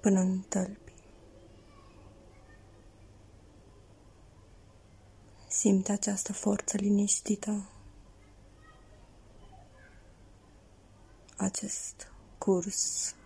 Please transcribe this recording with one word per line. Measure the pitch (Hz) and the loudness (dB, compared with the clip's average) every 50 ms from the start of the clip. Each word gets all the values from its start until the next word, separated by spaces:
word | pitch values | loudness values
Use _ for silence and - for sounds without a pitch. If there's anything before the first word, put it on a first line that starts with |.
până | - 220 196 190 | 4 4 4 4
în | 185 185 190 185 | 4 2 0 -2
tălpi. | 190 - - 196 185 - 202 - - - - - - - - - - - - - - - - - - - - - - - - - - - - - - - - - - - - - - - - - - - - - - - - - - - - - - - - - - - - - - - - - - - - - - - - - - - - - - - - - - - - - - - - - - - - - - - | -4 -4 -4 -2 -2 -4 -6 -14 -18 -20 -20 -20 -20 -20 -20 -20 -20 -20 -20 -20 -20 -20 -20 -20 -20 -20 -20 -20 -20 -20 -20 -20 -20 -20 -20 -20 -20 -20 -20 -20 -20 -20 -20 -20 -20 -20 -20 -20 -20 -20 -20 -20 -20 -20 -20 -20 -20 -20 -20 -20 -20 -20 -20 -20 -20 -20 -20 -20 -20 -20 -20 -20 -20 -20 -20 -20 -20 -20 -20 -20 -20 -20 -20 -20 -20 -20 -20 -20 -20 -20 -20 -20 -20 -20 -20 -20 -20 -20 -20 -20 -12 -4
Simte | - - - 214 196 190 190 - 202 | -2 2 4 6 6 6 4 2 0
această | 202 - 214 202 190 - - 196 | 0 0 -2 -2 -2 -4 -4 -6
forță | - - 208 202 202 - - - | -2 0 0 0 0 -2 -2 -2
liniștită, | 202 196 202 208 202 202 202 - - - - 214 208 - 208 214 208 196 - - - - - - - - - - - - - - - - - - - - - - - - - - - - - - - - - - - - - - - - - - - - - - - - - - - - - - - - - - - - - - - - - - - - - - - - - - | 0 2 4 4 4 4 2 0 -2 0 -2 -2 -2 0 -4 -4 -4 -6 -10 -16 -20 -20 -20 -20 -20 -20 -20 -20 -20 -20 -20 -20 -20 -20 -20 -20 -20 -20 -20 -20 -20 -20 -20 -20 -20 -20 -20 -20 -20 -20 -20 -20 -20 -20 -20 -20 -20 -20 -20 -20 -20 -20 -20 -20 -20 -20 -20 -20 -20 -20 -20 -20 -20 -20 -20 -20 -20 -20 -20 -20 -20 -20 -20 -20 -20 -20 -20 -20 -20 -20 -20 -8
acest | - 196 190 - - - 202 - - - - - - - - - - - - - - | -4 -4 -2 -2 -4 -6 -6 -6 -8 -8 -10 -12 -14 -18 -20 -18 -20 -20 -20 -14 -4
curs | - - 190 180 175 202 - - - - - - - - - - - | 2 2 2 2 2 -2 -2 -2 -2 -2 -2 -4 -4 -6 -6 -10 -20